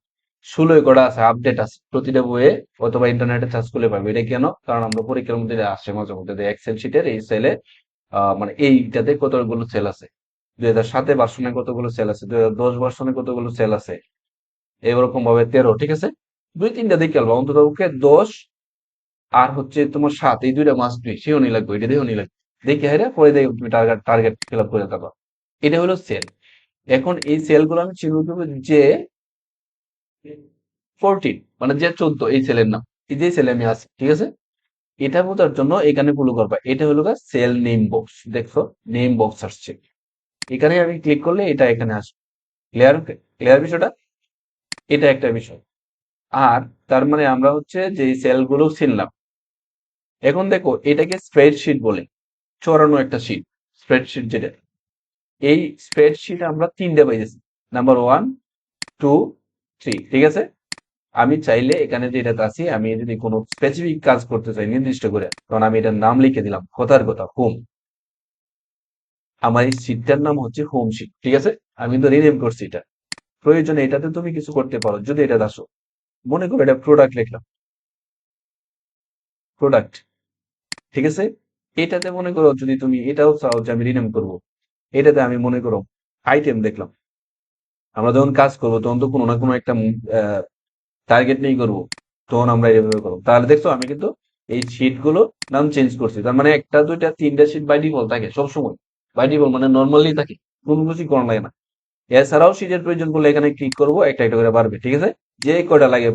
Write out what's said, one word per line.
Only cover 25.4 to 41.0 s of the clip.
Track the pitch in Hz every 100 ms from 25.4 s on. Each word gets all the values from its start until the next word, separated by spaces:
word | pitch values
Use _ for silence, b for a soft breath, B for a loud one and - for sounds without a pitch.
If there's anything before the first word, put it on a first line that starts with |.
| _ _
এটা | 147 165
হলো | 175 185 -
সেল। | 98 - _ b b b _ -
এখন | 131 131 175 143
এই | 151 156
সেলগুলো | 151 156 170
আমি | 180 180
চিনব | 160 156
কিভাবে? | 156 175 165 139
যে | 131 151 139 330 - _ _ _ _ _ _ _ _ _ _ _ 147 147 _ _ _ _ _ _
ফোরটিন, | 196 190 139 95 _ _
মানে | 127 139
যে | 170 170
চোদ্দ, | 165 147 120 135
এই |
সেলের | 131 120 110
নাম, | 107 - _ _
এই | 139
যে | 175
সেলে | 175 127
আমি | 120 117
আছি, | 113 - _
ঠিক | 135
আছে? | 156 214 - _ _ _ _ _ _
এটা | 139 160
বোঝার | 185 196 165
জন্য | 147 139 175 151
এখানে | 143 147 143
ফলো | 131
করবা, | 117 104 104 127
এটা | 135 151
হলো | 147
গা | 175 277 _
সেল | 123 123 123
নেম | 120 117 104
বক্স। | 110 110 _ -
দেখছো, | 117 117 - 214 _ -
নেম | 120 123 117
বক্স | 110 -
আসছে, | 95 - - - _ _ _ _ _ _ -
এখানে | 131 151 175
আমি | 170 165